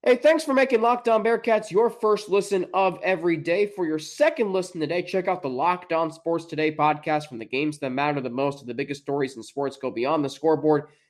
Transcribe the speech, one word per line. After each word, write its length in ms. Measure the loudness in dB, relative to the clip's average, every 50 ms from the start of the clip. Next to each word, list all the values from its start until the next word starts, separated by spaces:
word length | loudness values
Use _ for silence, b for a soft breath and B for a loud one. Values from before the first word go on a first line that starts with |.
| 6
Hey, 120 | 4 2
thanks 260 | 6 6 4 4 4
for 100 | 2 2
making 280 | 2 2 4 4 2 2
Locked 280 | 4 2 2 2 2 2
On 140 | 2 2
Bearcats 480 | 4 2 0 0 2 2 0 0 0 0
your 180 | 2 2 2 2
first 400 | 0 0 2 2 2 2 0 0
listen 380 | 0 0 0 0 -2 -2 -2 -2 0
of 240 | 2 2 2 0 -2 -2
every 320 | -2 -2 2 2 0 0
day. 320 | 0 0 0 2 2 0 -2
For 180 | -2 -4 -2
your 140 | -2 -2 -4
second 520 | -6 -8 0 2 2 2 4 2 -2 0
listen 280 | 0 -2 -2 -4 -4 -4
today, 200 | -4 -2 -2 -4
check 280 | -4 -2 -2 -2 0 0
out 140 | -2 -2
the 60 | -4 -6
Locked 440 | -4 0 0 0 0 0 -2 -2
On 180 | 0 0 0 -2
Sports 340 | -4 -8 _ -2 -2 -2 -4
Today 300 | -6 -4 -2 -2 -2 0
podcast, 540 | 2 2 2 0 0 -2 -2 -2 -2 -4 -6
from 100 | -12 -14
the 60 | -10
games 340 | -6 -4 -2 -2 -2 -4 -4
that 120 | -6 -4
matter 300 | -2 -2 -2 -2 -2 -2
the 80 | -4 -6
most 300 | -4 -2 -2 -2 -2 -4
to 60 | -10
the 100 | -10 -8
biggest 260 | -8 -6 -6 -8 -10
stories 360 | _ -6 -4 -2 -4 -4 -6
in 80 | -12 -16
sports 320 | -12 -8 -6 -6 -6 -6 -6
go 120 | -8 -8
beyond 320 | -4 -2 -2 0 0 0 0
the 40 | -2
scoreboard 600 | -4 -2 2 2 2 2 4 2 2 2 0 b b b b b